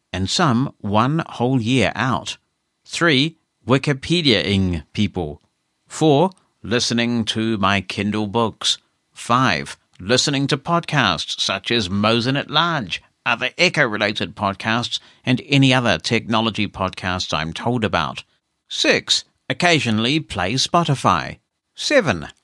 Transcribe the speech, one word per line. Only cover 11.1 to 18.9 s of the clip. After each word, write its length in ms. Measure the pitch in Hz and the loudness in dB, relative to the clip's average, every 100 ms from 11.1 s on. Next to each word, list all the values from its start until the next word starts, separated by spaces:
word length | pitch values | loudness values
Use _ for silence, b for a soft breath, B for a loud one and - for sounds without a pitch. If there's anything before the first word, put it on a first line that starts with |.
| 78 - - | 0 -4 -4
such 320 | - 98 - | -4 -4 -2
as 180 | 117 90 | -2 0
Mosen 480 | 101 107 117 120 139 | 0 2 2 0 -2
at 140 | - | -2
Large, 500 | 151 170 156 90 - b _ 123 | -2 0 -2 -6 -10 b _ -4
other 260 | 117 127 - | -2 -4 0
Echo-related 800 | 175 151 127 107 104 104 92 98 | 0 2 0 0 -2 -2 -6 -4
podcasts, 640 | 101 98 110 113 117 - b b - | -4 -2 -2 -2 -2 -6 b b -2
and 160 | 127 - | -2 2
any 260 | 139 135 | 4 6
other 240 | 127 120 82 | 4 2 0
technology 720 | - 113 95 113 113 104 101 | 0 -2 0 -2 -2 -2 -4
podcasts 680 | - 92 - 95 92 - | -4 -6 -4 -6 -6 -4
I'm 200 | 78 80 | -4 -4
told 320 | 80 120 123 104 | -4 -4 -2 0
about. 400 | 87 69 - - _ _ _ _ | 0 -2 -6 -16 _ _ _ _
Six, 560 | - 302 | -2 2